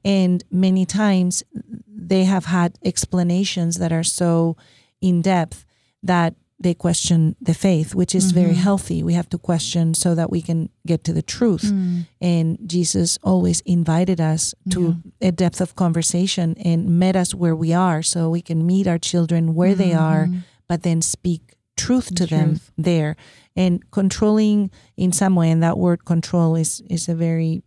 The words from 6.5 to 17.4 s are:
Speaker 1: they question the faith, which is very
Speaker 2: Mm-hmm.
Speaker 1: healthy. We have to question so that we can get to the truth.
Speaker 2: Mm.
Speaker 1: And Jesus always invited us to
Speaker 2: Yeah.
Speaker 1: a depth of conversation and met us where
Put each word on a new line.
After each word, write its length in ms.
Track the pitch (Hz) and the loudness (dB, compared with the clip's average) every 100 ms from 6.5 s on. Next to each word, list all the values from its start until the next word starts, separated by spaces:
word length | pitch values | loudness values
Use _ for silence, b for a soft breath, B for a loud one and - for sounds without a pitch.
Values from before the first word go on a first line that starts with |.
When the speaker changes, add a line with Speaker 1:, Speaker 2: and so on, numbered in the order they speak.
| _ | _
Speaker 1:
they 140 | 180 | -2
question 640 | 170 175 170 - 165 160 - | 0 -2 -2 2 2 2 0
the 140 | - | -4
faith, 400 | 165 196 170 160 | 0 2 2 0
which 200 | 185 180 185 | -2 0 2
is 160 | 190 | 2
very 180 | 175 175 | 4 2
Speaker 2:
Mm-hmm. 120 | 180 | 2
Speaker 1:
healthy. 400 | 190 196 - 170 | 2 0 -2 -4
We 100 | 165 | -2
have 140 | 170 165 | -2 -2
to 100 | 170 | -6
question 560 | - 165 - 175 165 | -2 -4 -2 0 0
so 220 | 160 175 165 | 0 0 0
that 120 | 165 | 0
we 140 | 175 | -4
can 280 | 165 165 160 _ | -2 -4 -4 _
get 200 | - 165 | -4 -2
to 80 | - | -2
the 100 | 165 | -4
truth. 400 | - - 240 165 | -6 -2 0 0
Speaker 2:
Mm. 440 | 208 196 180 175 165 _ | 0 -2 -2 -4 -6 _
Speaker 1:
And 380 | 175 170 160 - 170 | 0 0 0 -4 -4
Jesus 500 | 175 170 196 170 - | -2 0 0 -2 -2
always 380 | - 185 175 170 | 0 2 2 -2
invited 600 | - 175 165 165 185 175 | 0 0 2 0 0 0
us 340 | 156 156 - - 190 | 0 0 -4 -6 -4
to 100 | 185 170 170 - _ | 0 0 -2 -8 _
Speaker 2:
Yeah. 80 | 185 | -2
Speaker 1:
a 40 | |
depth 280 | 165 175 - | 0 -2 0
of 160 | 180 - | -6 -2
conversation 800 | 180 165 160 175 190 - 165 165 | 0 0 -2 0 -2 -2 -2 -2
and 340 | 175 165 180 170 | 0 0 2 2
met 160 | 185 | 2
us 180 | 185 175 | 2 -2
where 220 | - | -2